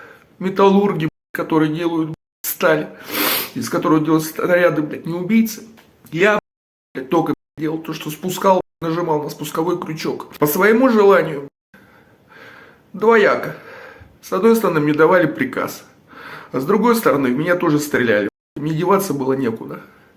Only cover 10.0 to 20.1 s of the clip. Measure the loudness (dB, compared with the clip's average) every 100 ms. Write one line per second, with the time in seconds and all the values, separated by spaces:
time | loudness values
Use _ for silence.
10 | -6 -8 -10 -2 -2 2 4 4 4 4
11 | 6 4 2 -6 -12 _ _ _ _ _
12 | _ _ _ -20 -20 -20 -20 _ _ -2
13 | 2 4 4 2 -4 -12 -18 -20 -20 -20
14 | -20 _ -8 0 2 4 2 0 0 2
15 | 4 4 2 -2 -6 -4 -8 -8 -20 _
16 | _ -20 -20 -20 -10 -6 0 2 4 2
17 | 2 2 0 0 0 0 2 0 0 0
18 | 2 2 0 _ _ -8 -6 -2 0 0
19 | 0 -4 -2 -2 -2 -6 -10 -16 -18 _
20 | _